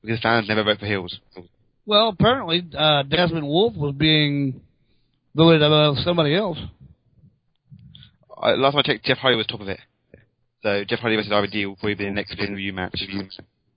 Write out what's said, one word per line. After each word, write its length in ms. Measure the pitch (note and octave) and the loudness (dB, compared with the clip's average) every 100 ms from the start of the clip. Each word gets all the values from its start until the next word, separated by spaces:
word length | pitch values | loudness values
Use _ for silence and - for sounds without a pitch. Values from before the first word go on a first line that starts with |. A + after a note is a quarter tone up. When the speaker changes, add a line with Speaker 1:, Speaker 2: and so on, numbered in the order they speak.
Speaker 1:
Because 180 | G#2+ A2+ | -4 0
fans 260 | A2+ A#2 G2+ | 2 2 2
never 160 | G#2+ | 0
vote 160 | G#2 G#2 | 2 0
for 60 | G#2 | -2
heels. 340 | G2+ F2 - _ - F2 _ _ _ - | -4 -4 -14 _ -20 -20 _ _ _ 0
Speaker 2:
Well, 240 | G#3 A3+ | 0 0
apparently, 560 | F3+ G#3 C4+ F#3+ E3+ F3 C#3 | 2 2 2 -2 -4 -4 0
uh, 260 | D3+ D3 | 2 2
Desmond 440 | C#3 D#3+ F3+ E3 C#3+ | 0 0 0 -2 0
Wolfe 280 | D#3+ A3+ G3 | 2 0 0
was 180 | D3 | -6
being 680 | C#3 D#3 D3+ D3 C#3+ C#3 C3 _ _ _ _ _ _ _ D3 | 0 2 4 2 0 -2 -6 _ _ _ _ _ _ _ 4
though 140 | E3 | 6
it, 100 | D#3+ | 6
uh, 340 | D3+ D3+ D3+ C3+ | 6 4 4 2
somebody 300 | F3 F3 D3+ | -2 0 0
else. 240 | E3 A#3+ D#3+ - _ - _ _ _ _ _ _ _ _ - - - - _ _ - | 0 -2 -8 -12 _ -20 _ _ _ _ _ _ _ _ -20 -20 -20 -20 _ _ -2
Speaker 1:
I, 100 | - | 0
last 200 | A2+ C3+ | 2 2
time 80 | C#3+ | 2
I 40 | |
checked, 220 | C#3+ A#2+ - | -2 -2 -2
Jeff 120 | B2+ | 0
Hardy 180 | C3+ A#2 | 0 0
was 100 | G#2+ | -2
top 140 | G#2+ | -8
of 80 | G2 | -10
it. 120 | F#2+ _ _ _ - _ _ _ _ | -12 _ _ _ -20 _ _ _ _
So 200 | G#2+ G2+ G2+ | -4 -2 -2
Jeff 140 | A#2 | -4
Hardy 180 | A#2 A2 | 0 -2
versus 140 | G2+ | 2
R 100 | G#2 | 0
V 60 | G2+ | 0
D 180 | G#2 G2 | -4 -6
will 100 | G2 | -4
probably 200 | G#2 G2+ | -4 -4
be 100 | G2+ | -4
the 60 | |
next 240 | G2+ G2 F#2 | -6 -8 -6
pay-per-view 360 | G#2 G2+ G2 | -6 -6 -8
match. 240 | F#2+ F2+ - G2 G2 F#2+ F#2+ - _ _ | -6 -6 -6 -8 -10 -10 -16 -20 _ _